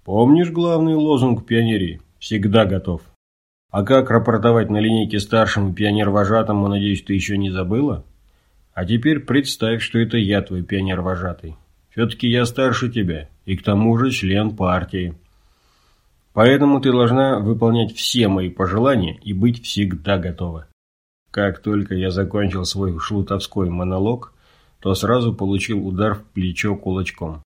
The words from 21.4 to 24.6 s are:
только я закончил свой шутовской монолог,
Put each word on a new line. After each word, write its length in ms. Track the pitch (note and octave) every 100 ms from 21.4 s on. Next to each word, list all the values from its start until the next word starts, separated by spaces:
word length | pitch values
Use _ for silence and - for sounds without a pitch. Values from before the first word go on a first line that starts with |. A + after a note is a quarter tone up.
| G2+ F2
только 340 | G#2 G#2 G2+ F#2
я 160 | F#2+
закончил 540 | F2+ G2 G#2 G2 F#2 F2
свой 340 | G2 G2 E2
шутовской 720 | - G#2 G2 G2 - G#2 F2+
монолог, 640 | F2 F2+ F#2 G2+ B2 - _ _ _